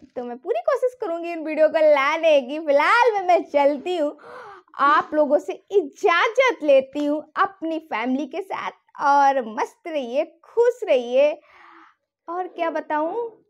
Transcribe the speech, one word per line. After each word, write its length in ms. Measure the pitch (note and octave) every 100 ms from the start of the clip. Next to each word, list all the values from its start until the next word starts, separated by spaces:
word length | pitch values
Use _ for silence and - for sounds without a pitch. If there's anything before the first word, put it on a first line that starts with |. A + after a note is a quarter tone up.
| -
तो 160 | -
मैं 140 | A#3+ A#3+
पूरी 240 | F4 D5+
कोशिश 340 | F5+ B4+ B4+ B4+
करूँगी 300 | F4 E4+ E4+
इन 120 | E4+ D#4
वीडियो 220 | D#4 D#4
को 100 | D4+ D#4
लाने 540 | D4 C4+ D#4+ D#4+ D4
की। 180 | A#3+ D4+
फिलहाल 500 | D#4+ C#4 D#4+ A#4 A#4+
मैं, 80 | G#4
मैं 180 | F4+ E4+
चलती 520 | - D4 C#4 C#4+ D#4+ F4+
हूँ, 180 | D4 - - B4+ A4 F#4+ _ -
आप 300 | C#4 D#4 F4+
लोगों 260 | D4+ D4 D4
से 140 | D4+ E4+ _
इजाज़त 920 | G4 C#4+ - G#4 E4+ A4+ G#4+ B4+ D#4+
लेती 420 | D4 C4+ C4 D4 D4
हूँ 180 | D4+ D4+ -
अपनी 420 | F#4+ - D#4+ D#4+
फैमिली 440 | D#4+ G#3+ B3 C4 C#4+
के 140 | -
साथ, 280 | - - F#3+ - _ -
और 400 | C#4 C#4+ C#4 C4+ A3
मस्त 380 | A3+ A4+ - F4
रहिए, 380 | D#4 A#3+ B3+ E4 _ _
खुश 340 | - A#4+ A#4+
रहिए। 480 | F#4+ C4+ A#3+ B3+ D4 E4+ _ _ - E4+ - _ _ _ -
और 200 | F4 F4+
क्या 200 | - E4
बताऊँ 600 | D#4 D#4 D4+ D#4+ A4 A#4 - _